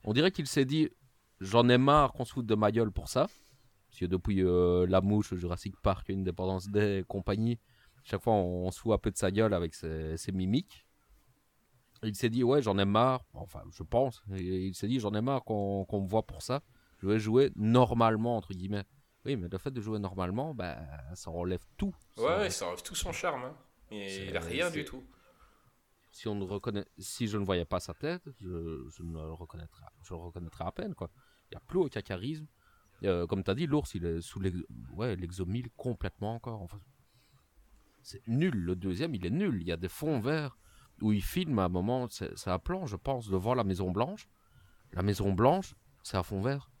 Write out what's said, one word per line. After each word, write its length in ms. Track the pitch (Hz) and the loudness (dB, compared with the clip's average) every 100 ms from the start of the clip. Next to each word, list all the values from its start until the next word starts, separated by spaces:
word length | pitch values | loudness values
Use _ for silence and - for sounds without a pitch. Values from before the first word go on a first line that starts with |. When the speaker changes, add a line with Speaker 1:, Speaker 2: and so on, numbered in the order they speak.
Speaker 1:
On 80 | - | 2
dirait 180 | 117 175 | 4 4
qu'il 160 | 190 143 | 2 -2
s'est 180 | - | 2
dit, 240 | 135 156 156 _ _ _ _ _ | 2 2 0 _ _ _ _ _
j'en 280 | 95 113 120 | 2 6 8
ai 100 | 123 | 8
marre 340 | 135 151 139 | 8 8 6
qu'on 120 | - | 2
se 80 | 123 | -6
foute 140 | - 113 | -6 0
de 80 | |
ma 160 | 107 107 | 4 4
gueule 220 | 110 110 | 4 2
pour 160 | 95 - | 0 -2
ça. 180 | 127 - - _ _ _ _ _ | 0 0 -2 _ _ _ _ _
Parce 100 | - | -6
que 60 | 87 | 0
depuis, 380 | 92 95 98 | 0 2 2
euh, 420 | 92 90 90 90 90 | 4 6 6 6 6
La 120 | 92 | 4
Mouche, 340 | 98 104 101 | 6 2 2
Jurassic 400 | 90 87 87 101 - | -4 -4 -6 -8 -2
Park, 260 | - 95 - | 0 0 -2
Independence 580 | 98 92 85 92 95 95 | -2 -2 -2 -2 -2 0
Day 320 | 101 104 98 | 2 2 2
et 20 | |
compagnie, 560 | 92 98 92 101 113 117 _ _ _ _ | -2 -6 -2 0 0 -2 _ _ _ _
chaque 180 | - 98 | -6 -2
fois 120 | - | 2
on, 320 | 107 90 90 92 | 2 2 0 -4
on 40 | |
se 80 | - | -4
fout 140 | 113 | 0
un 60 | 101 | 2
peu 120 | 110 | 0
de 60 | - | 0
sa 160 | 95 | 0
gueule 200 | 98 110 | 4 4
avec 220 | 92 85 | 2 0
ses, 420 | - 82 80 78 82 | -6 -8 -6 -4 -6
ses 140 | - | -4
mimiques. 560 | 95 92 123 - - _ _ _ - _ _ _ _ _ _ _ _ | -2 2 0 0 -18 _ _ _ -20 _ _ _ _ _ _ _ _
Et 40 | 113 | -6
il 60 | |
s'est 160 | 101 120 | -2 0
dit, 140 | 117 | 2
ouais, 180 | 120 143 | 4 4
j'en 160 | 110 98 | 4 2
ai 60 | |
marre. 400 | 98 104 127 131 - | 4 4 4 2 -6
Enfin, 280 | - 101 - 95 | -16 -14 -14 -16
je 100 | - | -14
pense. 400 | 85 117 135 - 101 95 | 0 2 2 -2 -10 -6
Et 320 | 90 92 95 | -2 -2 -2
il 80 | 92 | -4
s'est 100 | 101 | -2
dit, 140 | 127 | 0
j'en 120 | 104 | 0
ai 60 | 107 | 0
marre 220 | 123 135 | 0 -2
qu'on, 420 | - 107 98 98 95 | -2 -2 -2 -2 -2
qu'on 160 | 104 | -2
me 60 | 95 | 0
voit 160 | 110 | 0
pour 160 | - - | -2 -12
ça. 200 | - 135 _ - _ _ | -6 -6 _ -20 _ _
Je 100 | 95 | 0
vais 100 | 110 | 2
jouer 320 | 107 120 139 - | 4 6 4 2
normalement, 800 | 107 120 120 117 113 110 117 117 | 6 8 8 6 4 4 0 -2
entre 180 | - | -4
guillemets. 300 | 92 95 104 98 _ _ _ - | -10 -4 -6 -6 _ _ _ -6
Oui, 100 | 135 | -4
mais 120 | 87 | -4
le 80 | 92 | -6
fait 120 | 139 | -6
de 100 | 131 | -6
jouer 160 | 104 107 | -4 -4
normalement, 560 | 98 92 90 104 156 | -4 -4 -2 -2 -4
bah, 240 | 113 90 60 76 71 65 | -6 -8 -8 -12 -14 -14
ça 160 | 90 - | -14 -10
enlève 300 | 82 90 90 - - | -4 -2 -4 -6 -6
tout. 180 | 202 - _ - | -6 -6 _ -2
Speaker 2:
Ouais, 80 | |
Speaker 1:
Ça 140 | 123 180 | 0 2
Speaker 2:
ouais, 120 | 208 | 0
ça 160 | - 87 | -2 -6
enlève 140 | 90 | -6
tout 120 | - | -8
son 180 | 92 107 | -6 -6
charme, 300 | - 180 139 | -4 -4 -4
hein. 100 | 127 156 _ _ - | -8 -12 _ _ -14
Et 180 | 107 98 | -10 -8
Speaker 1:
C'est, 180 | 95 98 | -8 -6
Speaker 2:
il 80 | 98 | -6
a 40 | |
rien 300 | 85 135 175 | -4 -2 -2
Speaker 1:
c'est 80 | 151 | -4
Speaker 2:
du 60 | - | -8
tout. 160 | 131 - _ _ _ - _ _ _ _ _ _ | -12 -18 _ _ _ -20 _ _ _ _ _ _
Speaker 1:
Si 160 | - 113 | -8 -4
on 80 | |
ne 100 | 104 | -4
reconnaît... 420 | 92 101 - 101 - - | -4 -4 -4 -6 -8 -14
si 280 | 95 - 113 | -12 -4 -2
je 100 | 104 | 0
ne 80 | |
voyais 220 | 98 92 85 | 0 0 0
pas 140 | 92 | -4
sa 120 | - | -4
tête, 300 | 85 147 175 - 131 | -8 -6 -6 -10 -14
je, 460 | 92 85 82 78 64 - | -10 -8 -6 -8 -12 -12
je 60 | |
ne 100 | 85 | -10
le 200 | 80 78 | -8 -10
reconnaîtrais, 520 | 82 85 80 80 - - _ | -12 -14 -16 -18 -20 -20 _
je 100 | - | -14
le 60 | 87 | -12
reconnaîtrais 440 | 85 82 82 - | -10 -12 -12 -6
à 80 | 85 | -6
peine, 220 | - 202 | -6 -8
quoi. 160 | - 90 _ _ _ _ | -6 -8 _ _ _ _
Il 40 | |
n'y 40 | - | -18
a 20 | - | -4
plus 140 | 175 | 0
aucun 200 | 170 107 | 0 -2
charisme. 460 | - 90 117 156 156 _ _ _ _ _ | -6 -6 -6 -8 -12 _ _ _ _ _
Euh, 220 | 101 87 87 | 0 2 2
comme 160 | 98 | 0
t'as 100 | 95 | 0
dit, 120 | 95 165 | 0 2
l'ours, 280 | 147 - | 0 0
il 120 | 95 85 | -4 -2
est 140 | 82 | -2
sous 180 | - - | -4 -2
l'ex-, 240 | 95 87 - 57 60 | -2 -2 -8 -12 -12
ouais, 220 | 85 120 92 | -4 -2 -2
l'exomile 520 | 87 92 87 113 120 - | -4 -4 -2 -2 -4 -6
complètement 580 | 127 117 92 - 104 | -6 -2 -4 -4 -6
encore. 280 | 117 120 110 | -6 -8 -10
Enfin, 160 | 90 101 - _ _ _ _ _ _ _ _ - _ _ | -10 -14 -20 _ _ _ _ _ _ _ _ -20 _ _
C'est 200 | - 98 - | -20 -14 -4
nul, 280 | 123 180 | 0 2
le 220 | 117 85 90 | 0 -2 -2
deuxième, 380 | 95 90 165 | -2 -2 -4
il 120 | 117 87 | -4 -2
est 40 | |
nul. 280 | 143 202 110 | 0 0 -2
Il 80 | 85 | -2
y 40 | |
a 40 | 82 | -4
des 120 | 90 | -6
fonds 320 | - 156 143 | -6 -2 -2
verts 360 | 113 156 143 - - - - - | 0 -2 -4 -10 -20 -20 -20 -4
où 100 | 107 | 0
il 100 | 104 | 2
filme 360 | - - 175 117 | 0 -2 0 2
à 60 | |
un 40 | 90 | 2
moment, 400 | 90 98 127 123 | 2 0 -2 -2
c'est, 200 | - 92 - | -6 -8 -8
c'est 140 | - | -4
un 80 | 90 | -2
plan, 280 | - 185 156 | -2 -4 -4
je 100 | 101 | -6
pense, 320 | - 131 110 | -4 -4 0
devant 260 | 95 101 | 0 2
la 100 | 127 | 2
Maison 260 | 101 92 92 | 2 0 0
Blanche. 380 | 90 127 214 - _ _ - - _ _ | 0 -2 -4 -16 _ _ -20 -20 _ _
La 100 | 90 | -2
Maison 300 | 98 101 101 | 0 2 2
Blanche, 420 | 95 120 180 185 - _ _ | 6 6 4 -2 -14 _ _
c'est 140 | - 95 | -4 -2
un 60 | |
fond 180 | 90 98 | -2 -2
vert. 300 | 110 139 - _ | -2 -4 -10 _